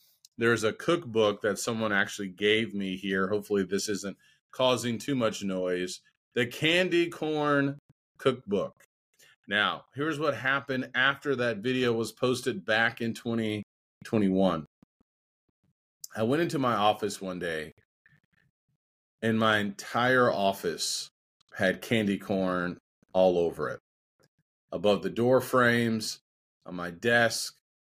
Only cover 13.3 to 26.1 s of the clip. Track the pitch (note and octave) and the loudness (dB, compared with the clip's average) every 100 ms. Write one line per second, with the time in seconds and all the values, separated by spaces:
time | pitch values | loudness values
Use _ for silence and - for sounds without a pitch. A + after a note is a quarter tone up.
13.3 | A2+ A2 G#2+ - _ _ _ - A2 G2 | -2 -2 -4 -8 _ _ _ -2 2 4
14.3 | F#2+ F#2+ E2 D2 _ _ _ _ _ _ | 4 4 2 -4 _ _ _ _ _ _
15.3 | _ _ _ _ _ _ _ - - A2+ | _ _ _ _ _ _ _ -12 -4 0
16.3 | D3 E3+ D#3+ B2+ G#2+ G#2 G#2 G#2 - F#2+ | 0 0 0 0 4 4 2 -2 -6 -8
17.3 | F2+ F2 D#2+ D#2 - _ _ _ _ _ | -6 -6 -6 -8 -14 _ _ _ _ _
18.3 | _ _ _ _ _ _ _ _ _ A2+ | _ _ _ _ _ _ _ _ _ -2
19.3 | A2 A2 G#2+ G#2 G2+ - A#2+ B2 B2+ B2 | 2 4 2 0 -6 -6 0 2 4 4
20.3 | E2+ G2 F#2+ F2+ D2+ - - - _ _ | 2 0 0 -4 -4 -4 -6 -10 _ _
21.3 | _ _ - F#2+ F2+ - A2+ G#2 G2 - | _ _ -2 0 0 0 0 2 -2 -2
22.3 | G2 F#2 F2+ F2+ F2 _ _ _ F#2 F#2 | -2 0 -2 -4 -6 _ _ _ 4 4
23.3 | F2 E2+ D2+ C2+ - _ _ _ _ _ | 4 0 -2 -6 -8 _ _ _ _ _
24.3 | _ _ _ _ F2+ G#2 G2 F#2+ F2 A#2+ | _ _ _ _ -2 2 2 0 0 4
25.3 | C3 B2 B2+ A#2+ A#2 A#2 A2+ - | 4 4 4 6 4 2 -2 -4